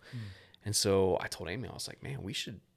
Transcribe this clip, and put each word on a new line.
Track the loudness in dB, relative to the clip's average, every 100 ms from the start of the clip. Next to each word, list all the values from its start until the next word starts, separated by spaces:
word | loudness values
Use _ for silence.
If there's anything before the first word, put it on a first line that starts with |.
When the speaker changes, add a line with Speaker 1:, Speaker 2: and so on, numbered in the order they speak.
| -12
Speaker 1:
Hmm. | -10 -10 -14 -20 _
Speaker 2:
And | -2 2
so | 6 6 6 4
I | 0
told | -6 -6
Amy, | -6 -6
I |
was | -8 -10
like, | -8
"Man, | -8 -6
we | -6
should | -6 -6 -10 _